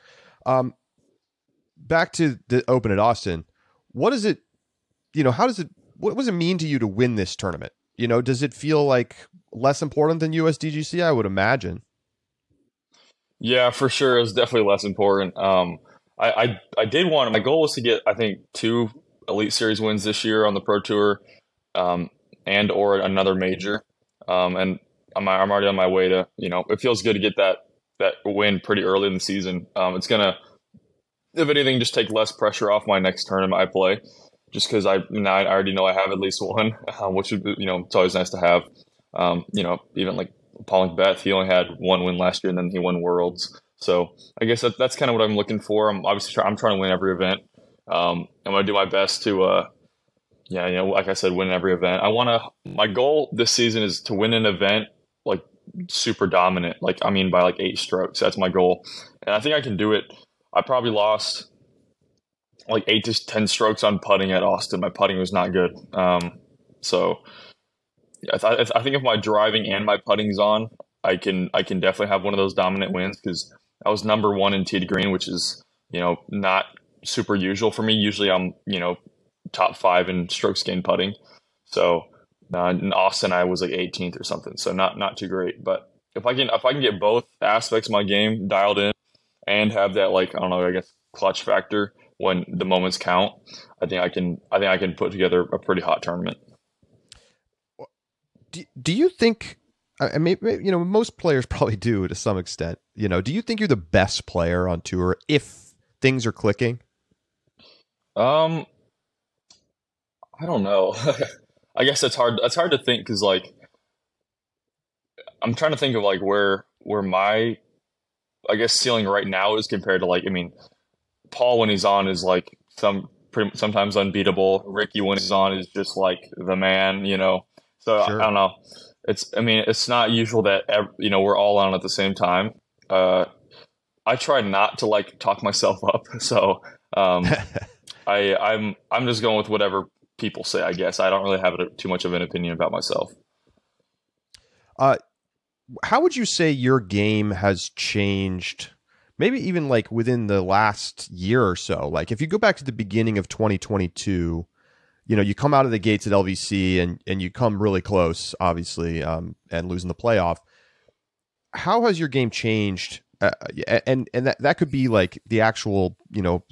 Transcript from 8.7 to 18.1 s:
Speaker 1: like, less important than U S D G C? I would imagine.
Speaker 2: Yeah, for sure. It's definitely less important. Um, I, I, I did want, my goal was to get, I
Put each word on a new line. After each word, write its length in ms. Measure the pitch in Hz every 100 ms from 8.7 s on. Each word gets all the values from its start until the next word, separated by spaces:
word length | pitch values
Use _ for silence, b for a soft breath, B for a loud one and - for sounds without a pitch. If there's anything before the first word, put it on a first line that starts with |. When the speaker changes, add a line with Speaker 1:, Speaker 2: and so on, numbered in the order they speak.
| 151 143
Speaker 1:
like, 300 | 127 117 - - _ _
less 280 | 107 135 139
important 380 | 156 151 151 165
than 140 | 160
U 160 | 160 160
S 80 | 151
D 140 | 156
G 120 | 151
C? 180 | 151 175
I 120 | 170
would 120 | 131 101
imagine. 580 | 95 101 127 92 90 - _ _ _ _ _ _ _ _ _ _ _ b _ _ -
Speaker 2:
Yeah, 300 | 113 123 123
for 180 | - 135
sure. 320 | - 135 123
It's 140 | 117
definitely 360 | 101 117 120 101
less 140 | 101
important. 540 | 104 92 101 98 95 -
Um, 400 | 98 92 90 82 _ b b -
I, 120 | 113
I, 280 | 110 120 95 - -
I 60 | 110
did 240 | 143 180
want, 220 | 151 120
my 80 | 110
goal 220 | 107 160
was 100 | 151 -
to 60 |
get, 200 | 120 110
I 80 | -